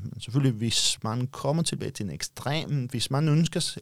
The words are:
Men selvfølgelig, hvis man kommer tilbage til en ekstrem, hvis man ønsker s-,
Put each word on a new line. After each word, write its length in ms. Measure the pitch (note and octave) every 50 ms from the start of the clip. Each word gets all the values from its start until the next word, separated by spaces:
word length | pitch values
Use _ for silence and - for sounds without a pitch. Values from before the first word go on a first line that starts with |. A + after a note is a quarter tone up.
| F#2+
Men 160 | - - -
selvfølgelig, 380 | - - A2 C#3+ C#3 C3+ A2+
hvis 400 | G#2 A2+ A#2 - - - - - - -
man 240 | A2 A2 B2 B2+
kommer 360 | B2+ - - - C#3 D3+ E3 E3
tilbage 280 | - D3 C#3 - G#2
til 120 | - - G#2+
en 80 | F#2
ekstrem, 760 | C#2 - - - - - - C3 D3 D#3+ - - D3 C#3 B2
hvis 260 | A#2+ - A#2 - -
man 180 | C3+ C#3 D#3 D#3
ønsker 300 | D3 D#3+ E3+ D#3 - F3
s-, 180 | E3 - - -